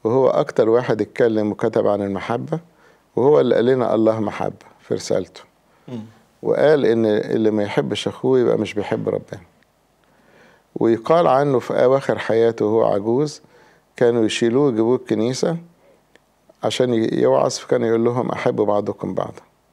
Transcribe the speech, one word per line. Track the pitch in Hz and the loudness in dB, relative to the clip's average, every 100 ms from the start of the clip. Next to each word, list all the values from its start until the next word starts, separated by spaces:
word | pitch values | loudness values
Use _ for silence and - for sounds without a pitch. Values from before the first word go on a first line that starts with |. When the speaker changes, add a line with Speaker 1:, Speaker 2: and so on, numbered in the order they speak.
Speaker 1:
وهو | 110 131 131 | -2 2 2
أكتر | - - - 110 | 2 0 0 2
واحد | 117 127 110 | 2 0 -2
اتكلم | 104 - 120 107 104 | -2 0 0 0 -2
وكتب | 95 117 110 107 | -2 -2 0 0
عن | 101 | 0
المحبة، | 98 95 - 120 135 160 - _ _ _ _ 110 | -4 -6 -6 -6 -6 -10 -10 _ _ _ _ 0
وهو | 135 147 | 4 4
اللي | 127 - | 4 2
قال | 120 | 2
لنا | 131 117 110 | 2 0 2
الله | 110 110 | 2 0
محبة | 104 - - - - _ | -4 -4 -8 -8 -18 _
في | - | -8
رسالته. | 113 - 98 92 - - _ _ _ - | -6 -4 -4 -6 -14 -20 _ _ _ -14
Speaker 2:
مم. | 120 113 - _ _ | -14 -14 -20 _ _
Speaker 1:
وقال | - - 143 151 110 | -2 2 2 4 2
إن | 113 110 | 2 2
اللي | 104 - 117 110 | 0 0 0 0
ما | 107 | 0
يحبش | 101 147 135 107 110 | -2 -2 -4 -4 -6
أخوه | - 131 127 | -4 0 2
يبقى | 117 110 | 2 0
مش | 101 | -2
بيحب | 104 98 110 101 | -6 -4 -4 -4
ربنا. | 101 - - - _ _ _ _ _ _ _ _ _ _ _ _ - | -6 -8 -16 -18 _ _ _ _ _ _ _ _ _ _ _ _ 0
ويقال | 113 113 113 170 160 | 2 2 2 4 4
عنه | 131 143 123 | 2 2 0
في | - - | -2 0
أواخر | 127 135 131 107 | 2 2 0 -2
حياته | - 113 113 113 107 | 0 2 2 0 0
وهو | 113 113 | 2 2
عجوز | 101 110 127 151 - _ _ _ _ _ - | 0 0 -2 -2 -8 _ _ _ _ _ 0
كانوا | 120 120 107 | 2 2 0
يشيلوه | - 117 131 147 | 0 0 2 2
يجيبوه | 110 113 127 | 2 0 0
الكنيسة | - 107 117 131 175 170 - _ _ _ _ _ _ _ _ _ | -2 -2 -2 -2 -2 -4 -10 _ _ _ _ _ _ _ _ _
عشان | 113 - 127 | -4 -2 0
ي-، | 113 113 123 | 0 0 0
يوعظ، | 127 135 135 | 2 2 0
فكان | - - 127 | -4 -4 -2
يقول | 113 117 117 | 0 0 0
لهم: | 123 117 | -2 -4
"أحبوا | - 123 120 104 | -4 -2 0 0
بعضكم | 104 104 - 98 | 0 -2 -6 -6
بعضا". | 95 - - - _ _ | -6 -6 -10 -20 _ _